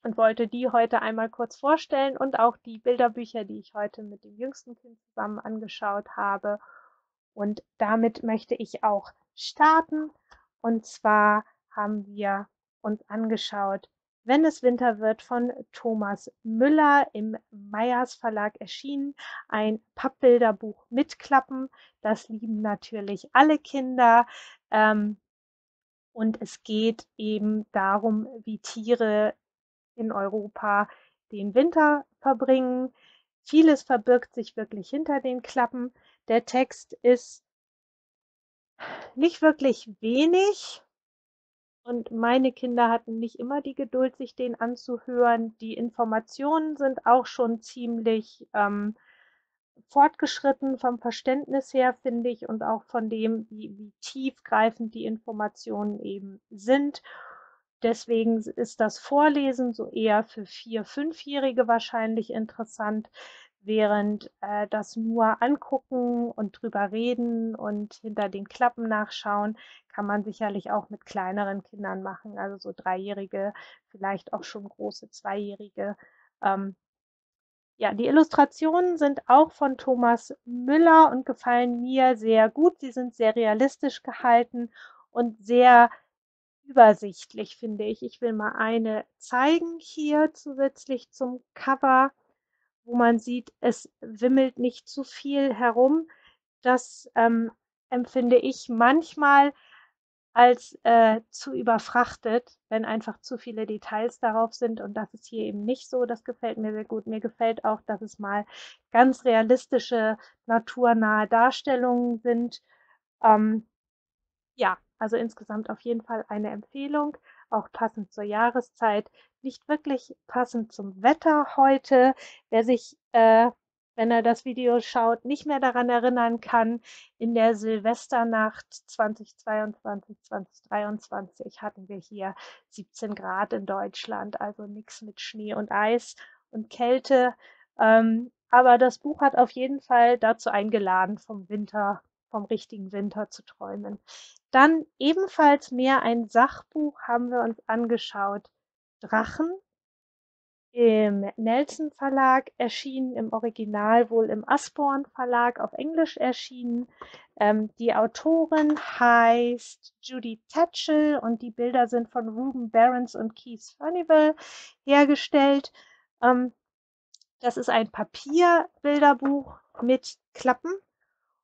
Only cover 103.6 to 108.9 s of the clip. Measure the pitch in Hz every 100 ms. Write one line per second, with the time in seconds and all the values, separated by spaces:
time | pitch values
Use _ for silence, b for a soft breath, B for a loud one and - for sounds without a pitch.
103.6 | 214 214 - 214 233 - 233 220 226 -
104.6 | 233 220 202 214 208 220 - 226 214 202
105.6 | 208 262 - 254 240 233 - 240 226 226
106.6 | 214 214 214 220 220 220 226 _ 226 226
107.6 | - 220 - 208 214 - 202 208 208 B
108.6 | B B _